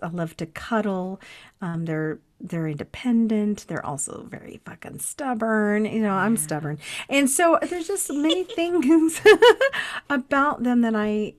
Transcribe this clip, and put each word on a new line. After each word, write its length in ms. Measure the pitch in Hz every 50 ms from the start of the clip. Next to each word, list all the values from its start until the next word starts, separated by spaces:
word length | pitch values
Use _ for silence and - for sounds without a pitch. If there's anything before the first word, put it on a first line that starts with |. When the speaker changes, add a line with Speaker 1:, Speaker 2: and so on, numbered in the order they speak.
| -
Speaker 1:
I 60 | 165
love 260 | 170 175 165 160 -
to 80 | - 165
cuddle. 760 | 160 - - - - 233 214 208 208 190 185 180 185 190 - - - - - - - _ -
Um, 240 | 196 175 170 165 165
they're, 340 | 160 156 156 156 156 156 - _ _ _ -
they're 260 | - 180 175 165 160
independent. 1000 | 156 147 147 - - - - - 254 233 226 226 220 220 214 208 208 208 - -
They're 180 | - 170 - -
also 420 | - 147 139 - - - - - -
very 300 | - - - - - - -
fucking 340 | - 180 - - - - -
stubborn. 840 | - - - - 294 262 247 214 226 226 220 214 208 208 208 208 214
You 160 | 202 - 226
know, 100 | 220 202 190
I'm 220 | 190 185 214 226
Speaker 2:
Yeah. 60 | 214
Speaker 1:
stubborn. 360 | - - 156 147 156 147 151 147 - - - - - -
And 200 | 269 277 285 262
so 280 | - - 349 339 320 - -
there's 200 | 285 349 349 330
just 240 | - 392 370 - - 277
many 300 | 294 294 320 349 370 370
Speaker 2:
<laughs> 160 | - 453 339
Speaker 1:
things 600 | 339 349 349 339 254 262 330 320 311 320 - - - 427 415 - 440 480 440 - 539
<laughs> 440 | 554 - - - - - - - -
about 520 | 285 269 254 - 285 277 277 294 277 - 233
them 180 | 247 247 240
that 120 | 233 226 220
I 380 | 214 208 214 208 214 214 - -